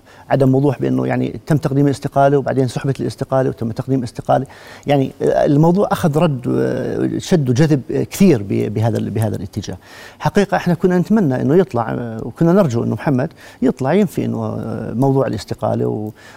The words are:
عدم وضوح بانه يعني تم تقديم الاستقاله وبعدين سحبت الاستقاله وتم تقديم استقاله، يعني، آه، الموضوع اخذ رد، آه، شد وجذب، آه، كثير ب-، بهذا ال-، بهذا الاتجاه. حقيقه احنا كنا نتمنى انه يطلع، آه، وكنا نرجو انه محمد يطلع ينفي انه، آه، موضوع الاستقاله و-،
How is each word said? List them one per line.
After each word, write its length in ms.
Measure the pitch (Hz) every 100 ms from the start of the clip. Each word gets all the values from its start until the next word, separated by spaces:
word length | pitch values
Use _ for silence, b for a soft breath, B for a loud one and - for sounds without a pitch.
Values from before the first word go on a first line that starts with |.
| B B B
عدم 260 | 131 131
وضوح 260 | 131 143 131
بانه 260 | 135 127 131
يعني 320 | 123 127 -
تم 120 | - 147
تقديم 280 | 143 135
الاستقاله 520 | 143 135 - 139 139 143
وبعدين 300 | 123 123 127
سحبت 340 | - 139 131
الاستقاله 480 | 127 - 135 135 131
وتم 220 | 123 113
تقديم 320 | 113 131 135
استقاله، 420 | 117 - - 135 131 B B B -
يعني، 240 | 143 131 -
آه، 240 | - -
الموضوع 420 | 147 147 160 180 202
اخذ 260 | 196 170 147
رد، 300 | 170 131 127
آه، 680 | 127 131 127 - 107 127 -
شد 320 | - 175 131
وجذب، 320 | 120 156 151 -
آه، 120 | 131
كثير 400 | 131 - 196 123
ب-، 300 | 101 113 113
بهذا 240 | 107 113 110
ال-، 120 | 110
بهذا 260 | 104 110
الاتجاه. 420 | 104 101 110 98 92 B B B B
حقيقه 380 | 151 208 190 175
احنا 160 | 175
كنا 240 | 165 185 180
نتمنى 440 | 170 220 160 127
انه 140 | 127
يطلع، 360 | 170 180 120 113
آه، 280 | 131 120 110
وكنا 300 | 123 - 165
نرجو 300 | 185 165 117
انه 100 | 113
محمد 400 | 113 - 127 151 - B B
يطلع 320 | 247 - 127
ينفي 320 | 180 196 -
انه، 200 | 117 113
آه، 480 | 110 110 110 110 110
موضوع 340 | 110 139 135 123
الاستقاله 600 | 110 - 113 110 113 123
و-، 240 | 117 107 - B